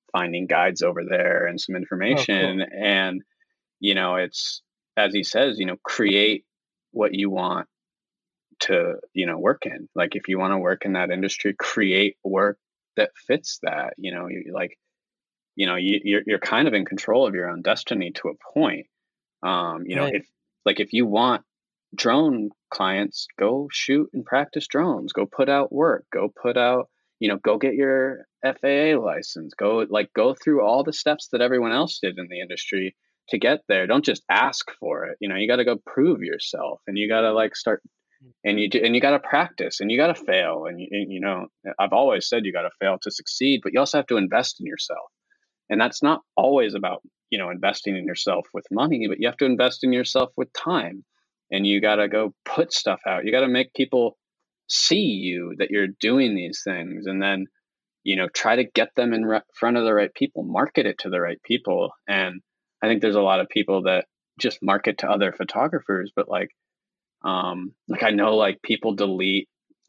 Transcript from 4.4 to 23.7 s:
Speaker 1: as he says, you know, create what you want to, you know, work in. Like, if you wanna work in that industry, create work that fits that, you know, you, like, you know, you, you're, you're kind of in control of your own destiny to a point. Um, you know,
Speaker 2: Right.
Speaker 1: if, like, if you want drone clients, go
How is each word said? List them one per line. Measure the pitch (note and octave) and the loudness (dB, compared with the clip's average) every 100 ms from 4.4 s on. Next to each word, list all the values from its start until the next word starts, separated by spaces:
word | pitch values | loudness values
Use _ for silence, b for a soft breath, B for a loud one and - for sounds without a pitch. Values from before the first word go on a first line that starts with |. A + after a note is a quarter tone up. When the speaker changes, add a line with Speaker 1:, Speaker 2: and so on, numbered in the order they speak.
| - - - _ _ - | -8 -10 -16 _ _ 0
Speaker 1:
as | G2+ | 0
he | G2+ | 0
says, | E2+ A2 C3+ G#2+ | -2 2 2 0
you | F#2+ | -6
know, | F2+ | -6
create | - - G#2 G2 G#2+ G2+ - _ _ _ _ | -8 0 2 4 4 2 -6 _ _ _ _
what | - G#2 F#2+ | -2 0 0
you | G2+ | -2
want | F#2 F2+ F2+ - _ _ _ _ _ _ _ _ _ | -2 -2 -4 -8 _ _ _ _ _ _ _ _ _
to, | - F#2 F2 - - | 0 2 0 -4 -8
you | F#2 F2 | -4 -4
know, | E2 | 0
work | G2+ - F#2+ | 0 0 -4
in. | - - F2+ | -10 -10 -4
Like, | F2 G2+ | -2 -4
if | - | -4
you | F#2 | -2
wanna | F#2+ F#2+ | 0 0
work | F2+ F#2 G2+ | 0 -2 -2
in | |
that | F#2 F2+ | -2 -2
industry, | F2+ F#2+ - G2+ G2 | -2 -4 -2 -4 -4
create | - - G2 F#2+ G2+ - | -4 0 2 4 2 0
work | F#2+ F#2+ G2+ G#2 _ _ _ - | -2 2 2 0 _ _ _ -2
that | G#2 - | -2 -2
fits | - D3 - - | -2 -2 -2 -6
that, | - D2+ - - | -4 -4 -6 -8
you | F#2 | -8
know, | F2+ F2+ | -8 -8
you, | F#2 - | -10 -8
like, | F#2 F2+ - _ _ _ _ _ _ _ - | -6 -6 -8 _ _ _ _ _ _ _ -4
you | F#2+ | -2
know, | F2+ | 0
you, | F#2 G2+ | 0 0
you're, | G2 G2+ G#2+ | 0 0 0
you're | G2+ | -2
kind | - A2+ D3+ | 0 2 2
of | G#2+ | 0
in | F2 | -2
control | G2 - A#2 B2+ | -6 0 2 2
of | F#2+ | 0
your | F2 | -6
own | E2+ | -4
destiny | F2+ A2 - G#2+ F2+ | -2 -2 -2 -4 -4
to | G2+ - | -6 -8
a | D2+ - | -10 -6
point. | - C#3+ F2 - _ _ _ _ _ | 0 0 0 -10 _ _ _ _ _
Um, | F2+ F2+ F2 D#2+ F2 | -2 -2 -2 -6 -6
you | F2+ | -2
know, | C#3+ | -2
Speaker 2:
Right. | |
Speaker 1:
if, | - - _ _ _ G#2 | -2 -6 _ _ _ -2
like, | F#2 | 0
if | G2+ | 0
you | A2+ A#2 | 0 2
want | G#2 B2 A#2+ - _ _ _ _ - | 4 4 2 -4 _ _ _ _ -4
drone | A#2+ C3+ D#3 A#2+ G#2 - _ | 2 4 4 2 -2 -8 _
clients, | - F#2+ F#2+ G2+ - - - | -4 -2 0 -2 -6 -12 -2
go | G2+ C3 C#3+ | 0 0 -2